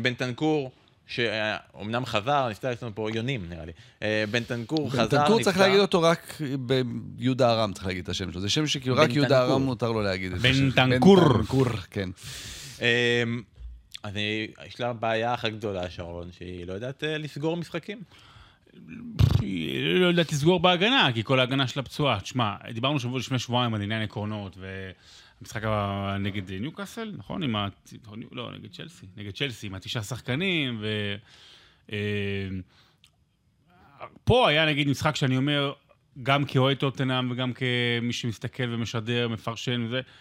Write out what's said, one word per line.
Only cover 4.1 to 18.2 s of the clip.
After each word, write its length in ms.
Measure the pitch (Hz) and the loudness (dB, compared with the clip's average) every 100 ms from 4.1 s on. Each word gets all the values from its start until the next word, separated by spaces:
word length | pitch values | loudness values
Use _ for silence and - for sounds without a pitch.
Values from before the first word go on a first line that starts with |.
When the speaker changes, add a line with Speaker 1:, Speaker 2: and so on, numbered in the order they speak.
| 107 107 | 0 0
Speaker 1:
בנטנקור 600 | 120 117 120 113 156 135 | -2 -2 -6 -4 -4 -2
חזר, 120 | 123 | 0
Speaker 2:
בנטנקור 380 | 110 143 147 226 | 2 4 6 4
צריך 160 | 208 180 | 4 4
Speaker 1:
נפצע. 100 | 196 | 6
Speaker 2:
להגיד 140 | 196 | 6
אותו 220 | 196 185 | 4 4
רק 360 | 165 170 - - 147 135 123 131 123 117 98 101 | 4 2 -2 -8 -4 -4 0 0 0 -4 -10 -2
ביהודה 340 | 127 127 123 | 0 4 4
ארם, 200 | 113 107 | 4 2
צריך 140 | 87 95 | -2 -4
להגיד 160 | 92 | -4
את 60 | 87 | -4
השם 240 | 90 90 | -6 -6
שלו. 80 | 85 | -4
זה 80 | 101 | -2
שם 180 | 151 151 | 0 0
שכאילו 300 | 143 127 127 | -2 2 4
רק 140 | 156 | 4
יהודה 140 | 139 135 | 4 4
Speaker 1:
בנטנקור. 240 | 131 127 | 4 4
Speaker 2:
ארם 80 | 135 | 2
מותר 300 | 135 113 117 | 0 0 0
לו 100 | 113 | 0
להגיד 300 | 101 95 92 | 0 -2 -2
את 60 | 90 | 2
השם. 260 | 127 131 135 | 4 4 4
Speaker 3:
בנטנקור. 460 | 131 127 127 180 196 160 | 4 4 8 10 10 8
Speaker 2:
בנטנקור, 360 | 113 110 131 123 107 - | 6 2 2 2 0 -6
כן. 180 | 104 92 92 - - - - 139 - | -6 -6 -8 -12 -12 -12 -14 -16 -2
Speaker 1:
אמ, 600 | 120 120 120 120 117 120 - - - - _ - | 2 4 4 2 0 -4 -8 -16 -16 -16 _ -14
אז 140 | 104 101 104 107 110 - 76 | -10 -4 -4 -4 -6 -10 -14
יש 140 | - | -6
לה 120 | 120 | -6
בעיה 420 | 113 113 113 117 | -2 0 0 0
אחת 160 | 120 117 | -2 -4
גדולה, 380 | 107 107 95 90 | -4 -4 -4 -6
שרון, 380 | 90 85 85 87 87 | -8 -10 -10 -12 -14
שהיא 280 | 90 90 87 | -12 -10 -10
לא 60 | |
יודעת, 320 | 95 123 139 | -8 -10 -6
אה, 140 | 151 151 | -6 -6
לסגור 380 | 151 143 156 170 | -8 -6 -4 -4
משחקים. 420 | 160 170 - 220 180 - | -6 -10 -10 -14 -16 -20